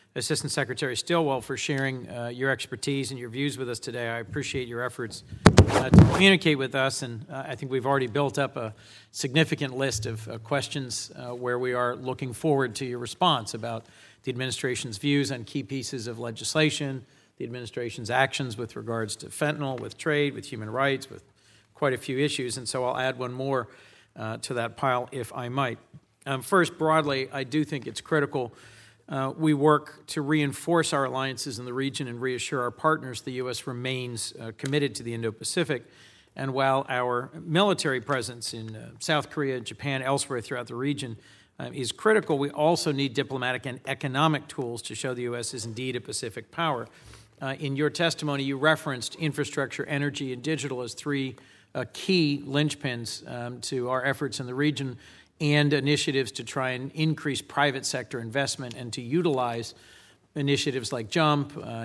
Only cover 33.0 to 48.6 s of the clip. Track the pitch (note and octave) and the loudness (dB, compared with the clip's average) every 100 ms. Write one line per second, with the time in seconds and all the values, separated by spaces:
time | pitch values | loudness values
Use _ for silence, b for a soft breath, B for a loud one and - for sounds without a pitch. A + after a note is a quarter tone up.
33 | C3 A#2 - B2+ B2+ A#2 - B2 B2+ C3 | 0 -8 -6 -4 -4 -4 -6 -6 -4 -4
34 | B2 A#2 - - A2+ A2 C3+ C#3+ C#3 A2 | -4 -6 -8 -8 -12 -6 0 2 0 -2
35 | A#2 A#2 A2+ G#2 - - D#3+ B2+ - b | -6 -4 -4 -4 -4 -2 0 -2 -4 b
36 | b b b - C3+ C3 C3+ C3+ C#3 B2 | b b b -8 -4 2 4 4 2 0
37 | B2 A#2+ C3+ D#3+ E3 D#3+ G3+ F3+ D#3 B2+ | 0 0 -4 -10 0 4 4 4 2 0
38 | A#2+ C3+ A2 A#2+ A2+ A#2 A2 A2 A#2 - | 0 -2 -2 -6 -8 -8 -10 -12 -14 -10
39 | - D3+ - - C#3 B2+ A2+ A2 C#3+ C3+ | 0 0 0 -2 -2 -2 -6 -6 -4 -2
40 | C3 C#3 - B2 - B2+ A#2+ A#2+ C#3 C#3+ | 2 0 0 -4 -4 -6 -6 -4 -2 -2
41 | C3 A2 b b b - B2+ C#3 A#2 - | -4 -10 b b b -12 -10 -6 -4 0
42 | G#3+ G#3+ - D3 C#3+ - D3+ F3 D#3+ C#3 | 4 4 4 2 2 4 4 4 2 2
43 | C#3 A#2+ B2+ C3 B2 B2+ B2+ B2 - C3 | 0 0 -2 0 -2 -2 -4 -10 -6 -4
44 | C#3 C3 D#3+ D3 - - B2 A#2 - A2 | -2 2 4 4 -2 -6 -6 -6 -8 -6
45 | C3+ B2 B2 A#2+ A2+ B2 A2+ A2+ C3 B2 | -6 -4 -4 -4 -4 -6 -8 -6 -4 -4
46 | A2+ A2 A2+ A#2+ - - E3 B2+ A2+ B | -4 -6 -6 -10 -10 -2 0 0 -4 B
47 | B B B B C3+ C3+ D3 C3+ D3 D3 | B B B B -6 -4 -4 2 0 2
48 | E3+ - D3+ C#3 C#3 C#3 | 0 2 -2 0 0 2